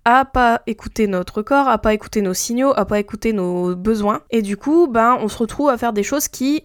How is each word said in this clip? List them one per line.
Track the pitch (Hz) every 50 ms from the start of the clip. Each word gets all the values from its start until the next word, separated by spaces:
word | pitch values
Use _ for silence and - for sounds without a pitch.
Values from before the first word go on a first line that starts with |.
| -
à | 233 240 262 269
pas | 254 - 254 247 233 233 233 -
écouter | - 214 - - - - - 220
notre | 202 190 180 180 - - 214 214
corps, | - 277 277 277
à | 262 233
pas | 208 - 220 214
écouter | 214 - - - 220 202
nos | 185 185
signaux, | - - - 233 240 262 277 269
à | - 196
pas | - 214 208
écouter | 202 208 - 208 - 226 220
nos | 202 180 180 180 180 180 180 180
besoins. | 180 185 214 226 214 208 202 220 - - -
Et | 233 226
du | 208 196 202
coup, | 196 - 277 311 339 349
ben, | 285 226 233 226 240 254 -
on | 214
se | 208 -
retrouve | - 233 214 - - 285 294
à | 254
faire | 226 247 233 220
des | 208
choses | 196 - 269 294 -
qui | - - - 254 269 294 311